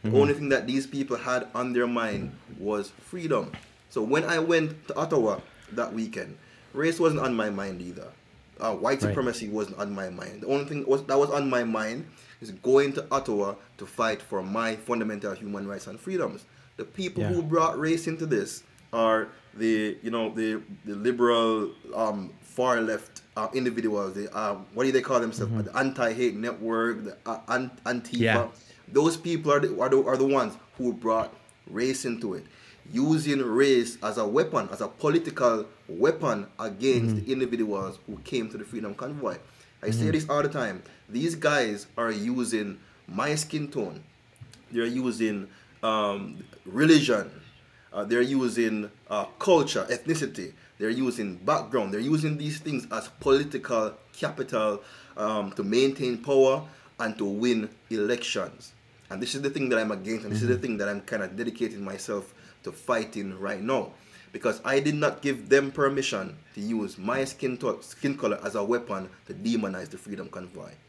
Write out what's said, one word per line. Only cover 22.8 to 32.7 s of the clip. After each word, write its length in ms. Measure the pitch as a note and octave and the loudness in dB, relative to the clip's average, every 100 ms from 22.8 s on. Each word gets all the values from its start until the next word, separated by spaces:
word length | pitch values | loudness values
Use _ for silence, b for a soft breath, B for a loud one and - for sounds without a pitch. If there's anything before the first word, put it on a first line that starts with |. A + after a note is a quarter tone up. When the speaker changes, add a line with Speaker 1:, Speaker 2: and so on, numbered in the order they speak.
Speaker 1:
left, 420 | A2+ G#2+ - - - - | 2 -2 -6 -20 -10 -6
uh, 120 | A2 | -2
individuals. 600 | C3 B2+ A2+ A2 G#2 F#2+ | 0 0 0 0 0 -2
The, 180 | F#2+ G2+ G#2+ | -4 -6 -4
uh, 200 | G#2+ G2 G2 | -4 -4 -8
what 100 | G#2+ | 0
do 80 | C3+ | 2
they 80 | C3 | 2
call 180 | B2+ B2+ | 4 2
themselves? 320 | A#2 A2+ A2+ | 2 -2 -2
Speaker 2:
Mm-hmm. 100 | A2 | -2
Speaker 1:
The 140 | G#2 B2 | -2 0
Anti-Hate 560 | C3+ C3+ A#2 A2+ B2 G2+ | 0 2 0 2 0 0
Network, 680 | A#2 G2 A2 A2+ A#2 G#2+ | -6 -4 -2 2 2 0
the, 120 | G#2+ - - | -8 -10 -8
uh, 120 | A2+ - | -8 -2
An-, 220 | B2 B2+ - B2+ | -2 -2 -6 -4
Antifa. 320 | B2 A2 A#2+ | -4 -4 0
Speaker 2:
Yeah. 280 | A2+ G#2 G2 B B B - | 4 4 0 B B B 2
Speaker 1:
Those 280 | C#3 D#3+ D#3+ | 4 4 2
people 340 | E3+ E3 D3+ | -2 -2 4
are 80 | C#3+ | 4
the, 200 | - - | 4 0
are 80 | B2+ | 4
the, 160 | C3+ | 4
are 120 | C3 C3 | 4 4
the 100 | C3+ | 4
ones 300 | C#3 A2 - - - | 4 2 -4 -20 -4
who 160 | B2 | -2
brought 400 | G2+ A2+ A2 G#2+ - - _ - | 0 0 2 0 -8 -20 _ -10
race 360 | - B2+ C3 | -2 -2 0
into 300 | C3 A#2 G#2+ | -4 -4 -4
it, 100 | F2 - B B | -6 -10 B B